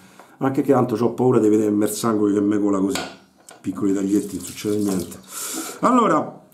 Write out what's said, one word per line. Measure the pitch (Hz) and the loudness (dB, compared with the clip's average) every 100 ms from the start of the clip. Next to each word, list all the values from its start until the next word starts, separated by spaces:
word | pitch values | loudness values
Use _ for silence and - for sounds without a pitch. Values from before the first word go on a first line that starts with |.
| - - - - | -20 -20 -20 -4
Anche | 135 135 | -2 0
che | 139 | 2
tanto | 131 120 107 | 2 2 0
c'ho | 117 | -2
paura | - 123 120 | 0 2 4
di | 107 | 4
vedere | 107 107 | 4 2
il | 104 104 | 2 0
sangue | - 117 107 104 | -2 -2 0 0
che | 101 | 2
me | 104 104 | 0 0
cola | 101 98 | 0 0
così. | 98 95 - - - _ - - | 0 -2 -8 -14 -20 _ -20 -14
Piccoli | 98 92 101 | -10 -4 -2
taglietti, | 98 98 104 101 90 | 0 0 0 -2 -8
non | 87 | -10
succede | - 107 104 | -8 -4 -2
niente. | 101 95 - - - - - - - - | -2 -2 -6 -12 -16 -12 -10 -10 -10 -2
Allora, | 214 247 208 156 117 - - | 2 4 4 2 -2 -10 -20